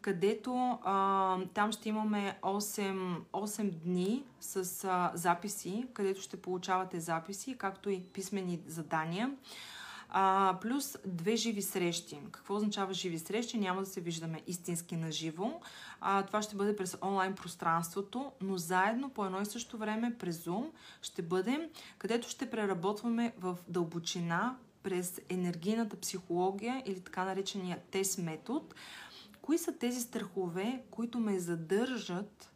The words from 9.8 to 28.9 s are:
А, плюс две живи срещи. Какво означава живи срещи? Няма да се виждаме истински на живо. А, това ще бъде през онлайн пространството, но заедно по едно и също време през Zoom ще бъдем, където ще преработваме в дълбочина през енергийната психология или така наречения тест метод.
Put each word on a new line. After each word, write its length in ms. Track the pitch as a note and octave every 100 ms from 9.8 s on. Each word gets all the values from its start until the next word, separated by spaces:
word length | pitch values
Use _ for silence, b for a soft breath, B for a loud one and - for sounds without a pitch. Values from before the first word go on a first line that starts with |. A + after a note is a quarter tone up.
| B B B
А, 480 | F#3+ F#3+ F#3+ F#3+ F3+
плюс 360 | A3 C#4 C#4 - G3
две 300 | F3 E3 A3+
живи 260 | A3+ G3+
срещи. 580 | F#3+ F#3+ F3 E3+ - D3 C#3+
Какво 240 | - - G3+
означава 380 | G#3 G#3 F#3+
живи 260 | F#3 F#3 E3
срещи? 380 | - G#3 A#3 A#3
Няма 240 | F#3+ F#3
да 60 | F#3+
се 140 | -
виждаме 400 | E3+ D#3+ E3 D#3+ -
истински 480 | F3 - E3+ - E3+
на 160 | D#3+
живо. 500 | D#3 D#3+ D#3+ A3 E4+ B B B B
А, 220 | - G3
това 180 | F#3+ G#3+
ще 140 | G#3 G3+
бъде 200 | G3+ G#3
през 220 | F#3 -
онлайн 340 | F#3+ G3 F#3+ G3
пространството, 960 | F3 - E3+ E3 E3+ G3 G3 B3 C#4 -
но 160 | F#3+ F#3+
заедно 520 | E3 F3+ G3 A#3 C#4
по 160 | A3 G3
едно 160 | F#3
и 40 | G#3
също 320 | A#3 A#3 A3+
време 400 | G#3+ A3 A#3+ A#3
през 280 | F3+ D#3+ E3+
Zoom 240 | F#3 D4+ - B B
ще 200 | - -
бъдем, 400 | E3+ F#3 G3 C#4+ E4 B B -
където 320 | G3 A#3 -
ще 200 | - B3
преработваме 840 | A3+ G#3 F#3 F#3 G#3 A#3+ A#3 A#3 -
в 200 | F#3 F3+ -
дълбочина 880 | F3 E3 E3+ E3 F3+ E3+ E3+ A#3 C4 - _ G3+
през 360 | F3+ F3+ - -
енергийната 680 | F#3 F3+ E3 F3+ A3+ A3 -
психология 840 | - F#3 - F3 F#3 G3 A#3 C4 B3+
или 140 | F#3
така 260 | - - F#3
наречения 540 | F#3+ G3 G3+ F3+ E3+ -
тест 260 | G3 F#3+ -
метод. 480 | E3+ D#3 - C#4+ - - B